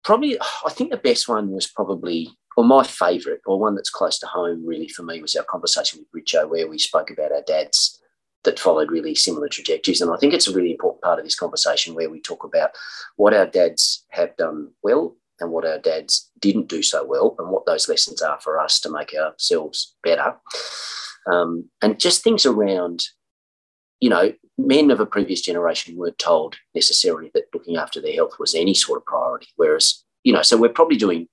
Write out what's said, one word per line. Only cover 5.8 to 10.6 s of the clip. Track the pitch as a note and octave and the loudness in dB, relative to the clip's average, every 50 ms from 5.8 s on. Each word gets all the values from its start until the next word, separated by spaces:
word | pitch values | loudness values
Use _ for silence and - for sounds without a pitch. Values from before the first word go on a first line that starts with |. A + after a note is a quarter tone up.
| - - - D#2 | -2 -4 -6 -8
with | D2+ _ - D#2+ D#2 | -20 _ -16 -8 -6
Richo, | - - D#2+ D2+ | 0 0 0 0
where | D#2 E2 E2 D#2+ | 0 -2 -2 -4
we | D#2 D#2 | -4 -2
spoke | D2+ - - - D#2 D#2 - | -4 -4 0 0 0 -2 -2
about | D2+ - D2+ D2+ | -8 -6 -4 -2
our | D2 C#2+ | -4 -4
dads | - - - F2+ F2 - - - - - - _ _ _ _ _ _ _ _ _ - | -2 -2 -2 -2 0 0 0 0 0 0 -4 _ _ _ _ _ _ _ _ _ -2
that | - - - | -2 -2 2
followed | - F#3 E3 D#3 D3+ - | 2 2 4 4 2 0
really | E3 E3 D#3 D#3+ D#3 | -2 -4 -4 -2 0
similar | - - - D#3+ D3 D3 | 0 0 0 0 -4 -6
trajectories. | C#3+ - - - - - - - - - - | -6 -8 -8 -4 -4 -4 0 0 0 0 0
And | F2+ E2+ | 0 0
I | E2+ | 0
think | F#2 C#3 C#3+ - | 2 2 4 4
it's | - - | 4 2
a | G2 F2+ | 2 2
really | F#2+ | 0